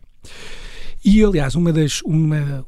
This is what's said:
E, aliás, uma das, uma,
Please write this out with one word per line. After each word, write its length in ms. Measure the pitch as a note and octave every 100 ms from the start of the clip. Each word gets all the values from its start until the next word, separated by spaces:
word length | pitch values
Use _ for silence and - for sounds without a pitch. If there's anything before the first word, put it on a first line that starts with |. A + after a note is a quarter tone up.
| - - - - - - - - - - -
E, 180 | G#3+
aliás, 320 | G#3+ D#3 C#3 C#3+
uma 160 | E3+
das, 300 | D#3+ D3+ -
uma, 640 | E4+ D#3 D#3 D#3 C#3+ C3+